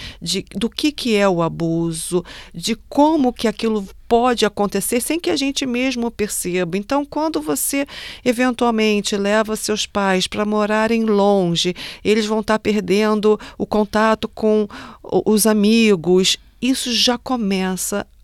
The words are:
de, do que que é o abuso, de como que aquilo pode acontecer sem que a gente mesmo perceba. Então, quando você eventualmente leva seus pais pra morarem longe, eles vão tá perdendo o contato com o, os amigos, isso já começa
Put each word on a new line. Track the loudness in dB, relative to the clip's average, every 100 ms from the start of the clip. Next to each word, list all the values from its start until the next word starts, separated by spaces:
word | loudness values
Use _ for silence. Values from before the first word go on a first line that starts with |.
| -10 -12
de, | -6 -6 -6
do | -4 -4
que | -2 -4
que | -2 0 2
é | 2
o | 2
abuso, | -2 -2 -2 0 -2 -4 -4 -4 -4 -16 -16
de | -10 -6 -6 -4
como | 2 4 4 0
que | 0 -4
aquilo | -2 -2 -2 -4 -12 0
pode | 2 2 2 0
acontecer | 0 -2 -2 -2 -2
sem | -2 -4
que | -2
a | -2
gente | -2 -4 -4
mesmo | -2 -2 -2 -4
perceba. | -4 -6 -4 -4 -2 -2 -4
Então, | -2 -2 -2
quando | -4 -2 -2
você | -4 -4 -2 -2 -4 -8 -16 -6 -2
eventualmente | 0 0 2 0 2 2 2 0 -2
leva | 0 2 0 -2
seus | -4 -4 -4
pais | -2 0 0 0
pra | -2 -2
morarem | 0 0 0 2 2 2
longe, | 4 4 4 2 0 -2 -4 -10 -6
eles | 0 2 2
vão | -2
tá | 0 -2
perdendo | 0 -2 2 2 2 2 2 0 -2 -8
o | -2
contato | 0 0 2 2 0 -4
com | -2 0 2 0 -6 -18 -18
o, | -2 0 2
os | 2 4
amigos, | 4 4 6 6 4 4 2 4 -2 -6 -6
isso | -2 -2 -2
já | 0 0 0
começa | -2 -2 0 0 -2 -4 -4 -6 -8 _